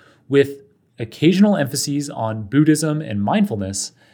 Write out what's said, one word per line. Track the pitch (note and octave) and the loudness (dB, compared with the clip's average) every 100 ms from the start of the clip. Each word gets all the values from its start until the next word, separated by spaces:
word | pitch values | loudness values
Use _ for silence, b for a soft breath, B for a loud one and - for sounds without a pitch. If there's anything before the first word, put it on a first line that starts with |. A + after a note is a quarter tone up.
| b b - | b b 0
with | C#3 C3+ - _ _ _ - | 2 2 -4 _ _ _ -12
occasional | A2+ - D#3 F#3 G#3 E3+ | -12 0 2 4 4 2
emphases | C3+ C#3 - C#3+ C#3+ | -2 -4 -4 -6 -6
on | - A2+ A2 | -6 -6 -6
Buddhism | G2+ C#3+ D3+ D3+ D#3 D3+ | 0 2 4 4 0 -4
and | - G#2 | -4 -4
mindfulness, | G#2 G3+ G3 G#2 F#2+ F#2+ - b b | 0 0 0 -2 -6 -6 -10 b b